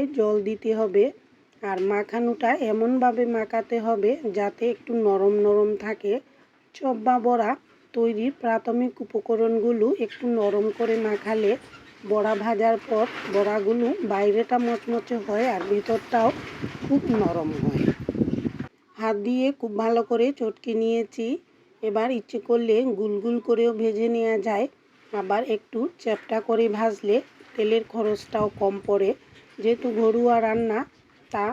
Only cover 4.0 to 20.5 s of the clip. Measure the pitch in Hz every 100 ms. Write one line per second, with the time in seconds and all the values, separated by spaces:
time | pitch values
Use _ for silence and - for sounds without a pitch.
4 | 202 294 254 190 202 196 233 233 - 233
5 | 214 196 196 208 208 208 208 208 208 214
6 | 202 240 - _ _ _ _ - 269 233
7 | 233 247 233 240 214 262 _ _ _ 240
8 | 233 214 240 277 233 226 233 233 247 -
9 | 220 214 - 226 226 226 226 233 220 392
10 | 220 - 247 233 202 202 214 202 233 226
11 | 220 202 202 220 208 262 - - - -
12 | 202 214 214 208 214 214 226 226 - 220
13 | 240 - - 196 208 214 196 240 240 392
14 | 240 196 208 208 233 247 240 226 - 233
15 | - 233 196 208 247 190 185 208 220 226
16 | - 240 226 - - - - - - 277
17 | - 226 180 170 156 151 147 143 - -
18 | - - - - - - - _ _ -
19 | 220 208 202 254 262 277 233 208 226 233
20 | 220 233 247 277 226